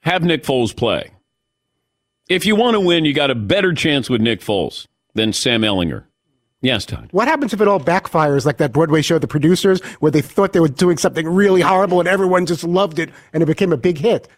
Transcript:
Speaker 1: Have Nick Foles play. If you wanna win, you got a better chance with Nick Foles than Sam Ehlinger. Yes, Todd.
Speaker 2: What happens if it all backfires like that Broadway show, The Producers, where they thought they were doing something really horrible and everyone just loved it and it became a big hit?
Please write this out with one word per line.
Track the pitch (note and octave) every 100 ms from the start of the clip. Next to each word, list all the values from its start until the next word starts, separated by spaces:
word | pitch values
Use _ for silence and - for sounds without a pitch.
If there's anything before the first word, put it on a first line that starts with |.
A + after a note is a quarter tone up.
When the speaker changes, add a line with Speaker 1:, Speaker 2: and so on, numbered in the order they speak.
Speaker 1:
Have | D#3+ F3+
Nick | E3+ D#3+
Foles | - C3 A#2 -
play. | A#2 E2+ - _ _ _ _ _ _ _ _ _ _ _ _
If | F3+
you | F3+ G#3+
wanna | A#3+ A3
win, | F#3 E3+
you | D#3
got | C#3+ C#3
a | B2
better | G2+ F#3+ F#3+
chance | D#3+ D#3+ C#3+ A#2
with | A#2+
Nick | A2+ A2
Foles | - G2+ D2+ - - _ _
than | - A2
Sam | - C3 A#2
Ehlinger. | A2 G2 E2+ A#1 - _ _ _ _ _
Yes, | B2+ A#2 -
Todd. | - -
Speaker 2:
What | F#3 B3
happens | D#4 C4+
if | G3+
it | G#3
all | G3
backfires | C#3 F3+ - E3 D3+ C#3+
like | C3 C#3+
that | D3+
Broadway | C#3 D#3+ D#3
show, | C#3+ E3
The | C3
Producers, | D3+ D3+ F3+ G3 F#3 - -
where | D3+
they | D3+
thought | - - G3
they | G3
were | E3
doing | B2+ F3+ E3+
something | F3+ E3 D#3+
really | F3+ G3+ F#3
horrible | D#3 F#3 G3 F3+
and | F3
everyone | F#3+ F#3 F3+ F3+
just | E3+
loved | E3+ F3+ G3 D3+
it | D#3+ - _
and | D#3
it | D#3
became | D#3 F#3+
a | D3+
big | F3+ D#3+
hit? | G3 F3 -